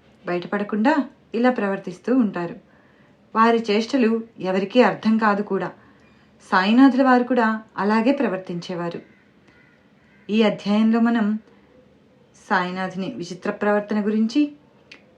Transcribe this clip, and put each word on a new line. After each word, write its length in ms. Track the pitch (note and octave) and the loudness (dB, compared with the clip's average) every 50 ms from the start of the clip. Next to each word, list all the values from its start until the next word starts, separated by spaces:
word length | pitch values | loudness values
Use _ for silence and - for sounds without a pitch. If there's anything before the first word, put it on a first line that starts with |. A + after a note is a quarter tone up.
| _ _ _ _ _ F3 | _ _ _ _ _ -6
బయటపడకుండా 680 | F3 F3+ F3 - G3+ G3 G#3 G3+ A3 G#3 A3 C#4 D#4 D4 B3 - - _ _ _ - | -6 -6 -4 -6 -6 -6 -4 -4 -2 0 2 2 2 0 -2 -4 -10 _ _ _ -4
ఇలా 140 | A#3 A#3+ B3+ | 0 0 2
ప్రవర్తిస్తూ 680 | B3 A#3+ G#3 G3 G3 F#3+ - F#3+ F3 - - A3 B3 | 2 0 -2 -2 -4 -4 -6 -10 -14 -10 -4 -2 0
ఉంటారు. 400 | C4 A3+ G3 E3+ F3 F3 E3+ F3 - - _ _ _ _ _ _ _ _ _ _ _ _ _ - | 2 2 0 -2 -4 -8 -8 -10 -14 -20 _ _ _ _ _ _ _ _ _ _ _ _ _ 0
వారి 300 | A3 A3+ A3+ A#3 A#3 A3+ - | 2 2 4 2 2 0 0
చేష్టలు 520 | G3+ A3 A3+ - - C#4 A3+ A3 A3+ A3+ A3+ - _ - | 0 -2 0 0 0 2 2 2 0 -2 -4 -8 _ -8
ఎవరికీ 420 | F3 F#3 F#3 G3 G3 G3 - B3+ | -6 -2 -2 -2 -2 0 2 4
అర్థం 360 | A#3 G3 E3+ D3 - A3 A3+ A3 | 4 4 2 0 0 0 0 2
కాదు 240 | A3 G#3+ G3+ G3 | 2 0 0 -2
కూడా. 300 | G#3 - G3 F#3 F3+ D#3+ - - - - _ _ _ _ _ _ _ _ _ _ - - | -4 -4 -4 -6 -6 -6 -10 -14 -20 -20 _ _ _ _ _ _ _ _ _ _ -8 -2
సాయినాథుల 520 | G#3 F#3 F#3 G#3 A3+ B3+ C4+ C#4 B3 B3+ C4+ | 0 0 2 4 6 6 6 6 6 4 4
వారు 200 | C4 B3+ B3 B3 | 4 4 4 4
కూడా 380 | B3 C4 A#3+ A3 A3 A3 A3 - - _ E3 | 2 0 0 2 0 -2 -4 -8 -12 _ -4
అలాగే 340 | F#3+ G#3 G#3+ A3+ A3 B3+ | -2 0 0 2 2 2
ప్రవర్తించేవారు. 880 | C#4+ C#4 B3+ G#3 F#3 F#3 - - F3 F3 E3 - F3+ E3+ F3 F3 - - - - - _ _ _ _ _ _ _ _ _ _ _ _ _ _ _ _ _ _ _ _ _ _ - | 0 0 -2 -4 -4 -6 -8 -8 -10 -10 -8 -8 -8 -6 -6 -8 -8 -10 -14 -18 -20 _ _ _ _ _ _ _ _ _ _ _ _ _ _ _ _ _ _ _ _ _ _ -2
ఈ 140 | G3+ A3+ A3 | 0 2 2
అధ్యాయంలో 560 | G3+ F3+ - - G3 G#3 G#3+ A3 A3 A3+ A#3 | 2 0 -2 -2 -2 0 2 2 2 2 2
మనం 400 | A3+ A#3 A#3 A#3 G#3 G#3 G#3+ G#3+ - _ _ _ _ _ _ - _ _ _ _ _ _ _ _ _ _ _ _ - - | 2 2 2 0 0 0 -2 -4 -8 _ _ _ _ _ _ -20 _ _ _ _ _ _ _ _ _ _ _ _ -8 -4
సాయినాథుని 640 | G#3+ F#3 F3+ F3+ F3+ F#3+ F#3+ F3+ F3+ F#3 F#3+ E3+ - | -2 -2 -2 -2 -6 -6 -8 -8 -6 -8 -8 -8 -8
విచిత్ర 360 | - F3 - F#3 F3+ - G#3 | -10 -12 -12 -12 -8 -8 -8
ప్రవర్తన 540 | G#3 - G#3 G#3 G#3 G#3 G#3 - G#3 G#3+ G3+ | -6 -4 -2 0 0 0 -2 -2 -4 -2 -2
గురించి, 460 | G#3+ G#3+ A3 A3 A3 - D4 D4 D4 - - _ _ _ _ _ _ - - _ _ _ | -2 0 0 -2 0 0 0 -2 -2 -4 -10 _ _ _ _ _ _ -20 -20 _ _ _